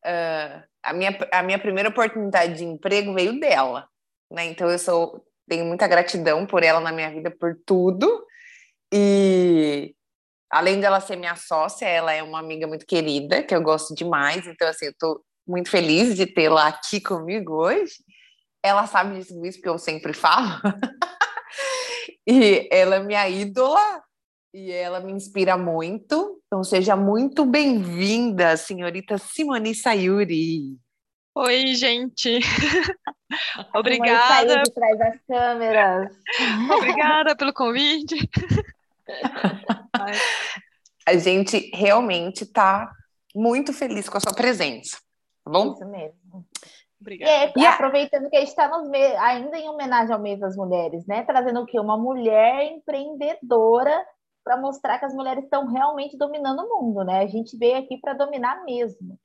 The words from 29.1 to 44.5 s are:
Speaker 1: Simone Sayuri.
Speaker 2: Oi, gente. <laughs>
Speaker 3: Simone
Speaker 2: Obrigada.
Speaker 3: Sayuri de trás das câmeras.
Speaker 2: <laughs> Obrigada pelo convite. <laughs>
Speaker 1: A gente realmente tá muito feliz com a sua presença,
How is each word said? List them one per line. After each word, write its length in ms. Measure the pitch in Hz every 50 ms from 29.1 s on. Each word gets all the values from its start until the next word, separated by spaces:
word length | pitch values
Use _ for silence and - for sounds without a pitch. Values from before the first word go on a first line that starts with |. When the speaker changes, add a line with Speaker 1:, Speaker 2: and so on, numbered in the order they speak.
| 214
Speaker 1:
Simone 560 | 202 - - - - 311 294 269 233 214 220 226
Sayuri. 1040 | 214 - 262 226 202 185 180 190 202 208 175 170 160 160 165 165 160 143 135 135 127 _ _ _ _ _ _ _ _ _ _ _
Speaker 2:
Oi, 380 | - 269 247 247 254 262 262 262
gente. 640 | 240 247 262 233 240 247 262 - - - 247 233 247 233
<laughs> 0 |
Speaker 3:
Simone 1300 | - - - 285 294 285 359 330 - 381 _ _ - - _ _ _ - - - - - - 190 - -
Speaker 2:
Obrigada. 720 | 208 214 254 254 240 233 240 233 233 240 247 262 269 254 240
Speaker 3:
Sayuri 140 | - 277 285
de 100 | 277 -
trás 240 | 247 233 220 220 214
das 220 | 226 226 226 - _ _
câmeras. 880 | 262 247 247 247 240 233 233 220 220 214 208 196 185 185 190 202 - _ _
Speaker 2:
<laughs> 500 | - - - 262 240 220 214 233 262 -
Obrigada 600 | 480 381 - 381 - 302 302 302 311 311 311 294
pelo 160 | - 285 277 277
convite. 760 | - 269 233 233 254 285 294 302 320 294 302 330 302 302 - - - - - - - - - - _ _ _ _ _ _
<laughs> 2000 | - - 127 - - - - - 196 190 196 - - 214 - - - _ 226 202 202 208 - 494 480 - - - - - - - _ _ _ _ _ _ _ _
Speaker 1:
A 100 | - 175
gente 540 | 180 165 185 185 190 196 190 - 214 - - -
realmente 720 | - 202 196 202 226 247 226 185 175 170 180 196 - 220
tá 440 | - _ 226 202 190 190 202 220 233 - _ _ _ _ _ _ _ _
muito 380 | 202 220 233 233 262 285 285 277
feliz 360 | - 294 254 226 208 196 -
com 80 | -
a 40 | 202
sua 140 | 196 - 196
presença, 640 | - 240 247